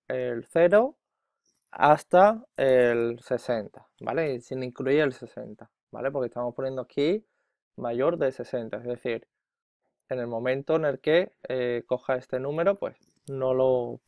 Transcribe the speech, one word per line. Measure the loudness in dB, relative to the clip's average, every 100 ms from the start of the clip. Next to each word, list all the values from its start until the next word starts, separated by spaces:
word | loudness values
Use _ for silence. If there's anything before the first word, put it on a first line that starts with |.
| _
el | -6 -6 -6 -2
cero | 4 6 6 4 -4 _ _ _ _ _ _ _
hasta | 2 4 4 4 6 6 4 -8 -2
el | 4 6 4 2 0 -4
sesenta, | -6 -6 -2 -4 -6 -16 _ _
¿vale? | -6 -4 -4
Y | -6
sin | -8 -8
incluir | -8 -6 0 2
el | 2
sesenta, | -2 -14 -14 -16 -16 -20 _ _
¿vale? | -8 -6
Porque | -4 -6
estamos | -6 -8
poniendo | -6 -6 -6
aquí | -8 -2 0 -2 -6 _ _ _ _ -10
mayor | -6 -2 -2 0
de | -4
sesenta, | -4 -8 -8 -8 -10
es |
decir, | -8 -8 -6 -6 -8 _ _ _ _ _ _ _ _
en | -8
el | -6
momento | -4 -2 -4 0 0
en |
el | 0 -2
que, | 2 2 2 _ -8
eh, | -4 -2 -4 -4
coja | -6 -2 -4
este | -4 -6
número, | -4 0 0 0
pues | -6 -10 _ _ -12
no | -4 0
lo | 2 4 2 0 -8